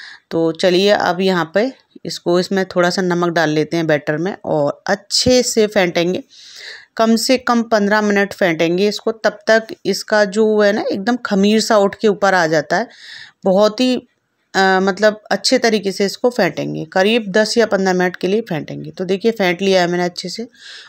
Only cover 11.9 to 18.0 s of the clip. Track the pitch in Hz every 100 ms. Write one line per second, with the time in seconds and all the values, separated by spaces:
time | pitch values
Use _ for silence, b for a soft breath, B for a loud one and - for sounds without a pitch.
11.9 | - 220 190 196 185 160 160 - 175 -
12.9 | B B B B _ 190 190 214 214 254
13.9 | 247 - _ _ _ _ 190 190 190 196
14.9 | 190 214 214 - 196 - 254 233 214 190
15.9 | 185 196 - 247 247 170 147 147 151 160
16.9 | 190 196 233 208 214 214 233 214 196 190
17.9 | 185